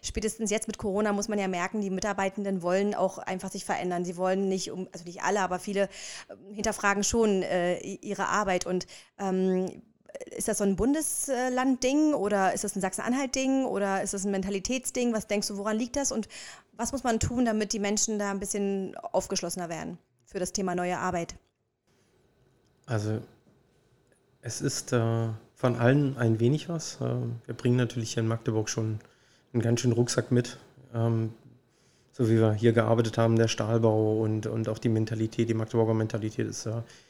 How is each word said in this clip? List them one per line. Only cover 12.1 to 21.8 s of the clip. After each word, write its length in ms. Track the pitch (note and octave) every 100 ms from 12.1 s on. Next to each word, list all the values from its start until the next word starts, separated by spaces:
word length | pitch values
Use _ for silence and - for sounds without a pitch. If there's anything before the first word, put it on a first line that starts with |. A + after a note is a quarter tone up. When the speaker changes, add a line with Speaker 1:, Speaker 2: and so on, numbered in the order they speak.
Speaker 1:
oder 400 | D4 G3+ G3+ F#3+
ist 100 | -
das 120 | G#3 G3+
ein 60 |
Sachsen-Anhalt-Ding 800 | F#3 - - B3+ C4+ C4 C4 C4+ C4
oder 360 | G3 G3 G3
ist 100 | G3
das 120 | G3+ G3+
ein 60 |
Mentalitätsding? 800 | G3 G3 G3+ F#3 C4 - - A#3+
Was 120 | A3 -
denkst 200 | G#3 G3+
du, 100 | G3+
woran 200 | G3+ G#3+
liegt 180 | B3 C#4+
das 160 | C4+
und 160 | A3+ - - - - _
was 180 | - A#3
muss 120 | C#4
man 160 | B3+ A3+
tun, 260 | - B3 A#3+
damit 260 | G#3+ G#3
die 60 | A3
Menschen 400 | G3+ G#3 - G#3
da 100 | G3+
ein 80 | G3
bisschen 560 | G3+ G#3 G3+ G3 F#3+ -
aufgeschlossener 720 | - F#3 - F#3+ F3 F#3 E3+
werden 280 | E3 D#3+ F3 _ _ _
für 120 | G3
das 120 | F3+
Thema 240 | - F#3+ F3+
neue 220 | F3+ F3
Arbeit? 380 | F#3 F3 E3+ - _ _ _ _